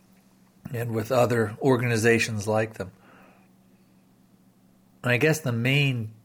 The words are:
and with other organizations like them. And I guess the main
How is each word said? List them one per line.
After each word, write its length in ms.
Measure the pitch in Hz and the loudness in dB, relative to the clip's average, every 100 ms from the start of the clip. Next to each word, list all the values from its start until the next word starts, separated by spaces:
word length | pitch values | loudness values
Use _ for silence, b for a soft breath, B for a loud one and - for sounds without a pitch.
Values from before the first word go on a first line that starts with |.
| _ _ _ _ _ _ - | _ _ _ _ _ _ -10
and 220 | 117 117 113 | -8 -4 -4
with 160 | 110 | 0
other 460 | 127 117 120 104 113 | 2 2 2 -2 0
organizations 880 | 139 120 123 113 117 113 117 107 101 | 0 2 0 2 4 4 2 -4 -2
like 280 | 107 110 - | -2 -2 -6
them. 160 | 90 - b b b b b _ _ _ _ _ _ _ _ _ _ _ _ _ _ _ | -12 -14 b b b b b _ _ _ _ _ _ _ _ _ _ _ _ _ _ _
And 80 | 123 | -2
I 60 | 123 | 2
guess 240 | 156 156 | 2 0
the 100 | 127 | -2
main 600 | 117 123 143 139 123 110 - | -2 0 2 2 -2 -6 -12